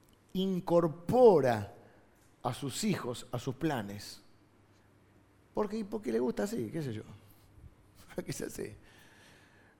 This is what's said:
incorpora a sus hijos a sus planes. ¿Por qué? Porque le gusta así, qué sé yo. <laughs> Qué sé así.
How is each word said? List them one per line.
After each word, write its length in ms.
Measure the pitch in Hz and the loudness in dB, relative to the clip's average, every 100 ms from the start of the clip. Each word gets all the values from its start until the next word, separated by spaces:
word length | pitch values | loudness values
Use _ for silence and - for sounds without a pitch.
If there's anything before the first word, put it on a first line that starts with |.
| - - _ | -20 -20 _
incorpora 1400 | 185 190 180 - 170 170 143 - 247 247 165 131 110 101 - - - - _ _ _ | -4 -2 -2 2 4 2 0 0 8 10 10 6 2 -2 -12 -20 -20 -20 _ _ _
a 100 | 120 | -6
sus 300 | 127 139 - | -6 -6 -4
hijos 420 | 214 156 117 123 - | -2 -2 -4 -10 -8
a 80 | 120 | -8
sus 160 | 135 120 | -6 -4
planes. 680 | 160 131 101 101 - - - - _ _ _ _ _ _ _ _ _ _ _ | -2 -2 -4 -8 -14 -18 -20 -20 _ _ _ _ _ _ _ _ _ _ _
¿Por 160 | - 208 | -4 -4
qué? 160 | 220 | -4
Porque 280 | 202 220 233 | -6 -8 -4
le 80 | 226 | -2
gusta 240 | 247 214 | -2 -2
así, 260 | 202 233 107 | -4 -4 -6
qué 100 | 160 | -6
sé 120 | 139 | -6
yo. 100 | 107 - 107 - - - - - - - - - - | -8 -10 -18 -20 -20 -20 -20 -20 -20 -20 -20 -16 -12
<laughs> 80 | |
Qué 80 | - | -10
sé 120 | - | -8
así. 320 | - - - 107 - - - - - - - - - _ | -10 -8 -12 -12 -20 -20 -20 -20 -20 -20 -20 -20 -20 _